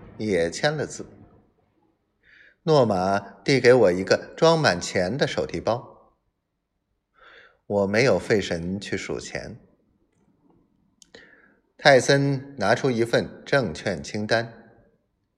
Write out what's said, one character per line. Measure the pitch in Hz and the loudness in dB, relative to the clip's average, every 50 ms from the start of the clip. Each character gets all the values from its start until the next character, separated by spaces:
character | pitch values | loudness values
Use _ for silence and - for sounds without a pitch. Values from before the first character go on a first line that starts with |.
| - - - | -18 -18 -12
也 | - 110 107 95 85 85 85 | -8 -4 -2 0 0 0 -2
签 | - - - 151 156 | -4 -2 -4 -2 -2
了 | 147 110 | -4 -8
字。 | - - - 98 - - - - - _ _ _ _ _ _ _ _ _ _ _ _ _ _ _ _ _ _ _ _ _ _ - _ _ _ - | -8 -10 -14 -16 -18 -20 -20 -20 -20 _ _ _ _ _ _ _ _ _ _ _ _ _ _ _ _ _ _ _ _ _ _ -20 _ _ _ 0
诺 | 165 156 143 120 | 4 4 4 4
玛 | 110 101 90 92 98 98 101 - - - - - | 4 2 0 0 0 0 -2 -4 -8 -18 -8 -2
递 | - 139 123 | 0 0 4
给 | 123 120 127 | 6 6 6
我 | 127 107 90 | 8 6 4
一 | 90 92 95 | 2 0 0
个 | - 110 - - - - | 0 -2 -2 -2 -6 -4
装 | - 170 160 165 160 | 2 2 4 4 4
满 | 143 107 87 87 | 2 0 0 -2
钱 | - - - 98 90 92 117 | -4 -6 -4 -4 -2 -2 -2
的 | 143 160 | -4 -4
手 | 135 - - 80 | -4 -4 -6 -6
提 | - - 82 | -6 -6 -6
包。 | - - 113 123 - - - - _ _ _ _ _ _ _ _ _ _ _ _ _ _ _ _ _ _ _ _ _ _ _ _ - - - - - _ _ _ _ | -4 -4 -4 -4 -6 -14 -20 -20 _ _ _ _ _ _ _ _ _ _ _ _ _ _ _ _ _ _ _ _ _ _ _ _ -20 -20 -20 -20 -20 _ _ _ _
我 | - 104 101 98 | -4 -2 -2 0
没 | 98 104 113 135 | 0 2 2 2
有 | 123 95 85 | 2 2 0
费 | - - 117 98 | 0 0 -2 -2
神 | - - 90 82 85 90 95 | -2 -4 -6 -6 -6 -8 -8
去 | 98 - - - | -8 -8 -8 -8
数 | 92 - - 71 | -8 -8 -8 -8
钱。 | 60 - - - 67 - - 110 - _ _ _ _ _ _ _ _ _ _ _ _ _ _ _ _ _ _ _ _ _ _ _ _ _ _ _ _ _ _ - - - - _ _ _ _ _ _ _ _ _ | -10 -10 -10 -12 -12 -12 -14 -18 -18 _ _ _ _ _ _ _ _ _ _ _ _ _ _ _ _ _ _ _ _ _ _ _ _ _ _ _ _ _ _ -20 -20 -20 -20 _ _ _ _ _ _ _ _ _
泰 | - - 151 135 123 | 2 6 6 6 6
森 | - - 139 139 139 143 139 127 135 - - | 6 4 2 2 2 0 -2 -4 -6 -10 -8
拿 | - 98 98 127 | -2 0 0 0
出 | - - 135 | 2 0 -2
一 | 120 110 117 | 0 0 -2
份 | 117 - 120 87 - - - - | 0 0 -2 -2 -2 -10 -14 -6
证 | - 143 139 120 87 78 | -2 0 0 0 -2 -6
券 | - - 110 90 73 71 | -6 -6 -6 -6 -6 -8
清 | - - 104 107 | -8 -8 -6 -4
单。 | 104 113 113 117 127 - - - - _ _ _ _ _ _ _ _ _ _ _ _ _ | -2 -2 -2 -2 -6 -12 -20 -20 -20 _ _ _ _ _ _ _ _ _ _ _ _ _